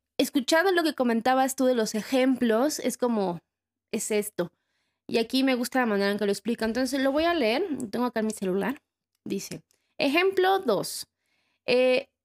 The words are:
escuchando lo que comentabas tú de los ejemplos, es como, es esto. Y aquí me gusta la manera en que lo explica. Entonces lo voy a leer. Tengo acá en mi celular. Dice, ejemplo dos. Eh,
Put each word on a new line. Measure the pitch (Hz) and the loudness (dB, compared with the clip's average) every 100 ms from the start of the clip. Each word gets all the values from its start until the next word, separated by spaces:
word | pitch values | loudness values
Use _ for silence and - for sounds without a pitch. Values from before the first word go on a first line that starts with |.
| _ - | _ -2
escuchando | 269 285 233 320 381 | 0 0 2 2 4
lo | 349 | 2
que | 320 | 0
comentabas | - 247 233 254 262 262 - | 0 0 0 2 2 2 2
tú | |
de | 254 | 2
los | 247 214 | 2 0
ejemplos, | 214 - 262 262 254 240 220 294 302 | -4 -2 2 2 2 2 2 0 -2
es | - - | -4 -2
como, | 247 226 185 170 - _ _ _ _ | -2 0 -2 -4 -12 _ _ _ _
es | 226 - | -8 -2
esto. | 214 208 - - - _ _ _ _ - | -2 -2 -4 -6 -8 _ _ _ _ -4
Y | 233 | -2
aquí | 233 262 | 0 2
me | 262 247 | 2 0
gusta | 240 262 | 0 0
la | 240 | 0
manera | 202 196 | 2 0
en | 202 | 0
que | 208 | -2
lo | |
explica. | 202 - 233 | -2 -2 -2
Entonces | 226 226 262 277 | -2 -2 -2 0
lo | 269 | 0
voy | 285 | 2
a | 330 | 0
leer. | 339 220 254 392 277 220 | 2 0 0 -2 -4 -6
Tengo | 226 247 | -4 -2
acá | 226 | -2
en | 220 | -4
mi | |
celular. | 220 190 190 202 285 _ _ _ _ | -4 -4 -2 -2 -6 _ _ _ _
Dice, | - 196 - 165 - _ _ - | -8 -8 -8 -14 -18 _ _ -4
ejemplo | 277 311 381 392 370 392 | 0 2 2 2 2 2
dos. | 330 185 - - - _ _ _ _ _ - | 0 -2 -2 -8 -14 _ _ _ _ _ 0
Eh, | 247 254 254 - _ | 2 4 2 -2 _